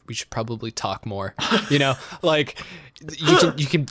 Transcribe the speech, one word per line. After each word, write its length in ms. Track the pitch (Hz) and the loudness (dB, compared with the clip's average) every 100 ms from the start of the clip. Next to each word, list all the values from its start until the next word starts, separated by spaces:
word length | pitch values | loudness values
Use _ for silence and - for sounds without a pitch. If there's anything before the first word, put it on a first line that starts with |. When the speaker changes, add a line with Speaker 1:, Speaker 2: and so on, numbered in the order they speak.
| - | -12
Speaker 1:
we 80 | 113 | -10
should 160 | - | -6
probably 400 | 117 113 113 113 | -6 -4 -6 -8
talk 340 | - 107 95 113 | -6 -4 -4 -6
more." 300 | 101 98 - - 214 - | -6 -6 -4 0 0 2
You 80 | 143 | 2
know, 160 | 139 127 - | 2 0 -6
Speaker 2:
<laughs> 120 | - | -2
Speaker 1:
like, 360 | 175 156 143 - - - - - 156 - | 2 2 0 -6 -14 -16 -20 -18 -14 -2
you 200 | 160 349 | 4 6
can, 200 | 175 151 | 6 2
you 60 | 143 | 0
can, 200 | 170 139 | 0 0